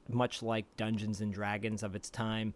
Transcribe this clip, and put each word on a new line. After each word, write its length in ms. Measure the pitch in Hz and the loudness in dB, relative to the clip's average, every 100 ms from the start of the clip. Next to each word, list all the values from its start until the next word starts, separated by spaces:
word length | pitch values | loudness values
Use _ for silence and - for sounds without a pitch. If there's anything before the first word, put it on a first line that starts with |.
| - | -2
much 340 | 117 123 - | 2 2 2
like 340 | 113 113 107 - | 0 0 0 -2
Dungeons 440 | 110 110 107 104 | 0 2 0 0
and 120 | 107 | 0
Dragons 480 | 98 101 104 110 107 | 0 0 0 0 -2
of 120 | 107 101 | -2 -4
its 140 | - | -6
time, 440 | - 110 110 110 | -2 0 0 -2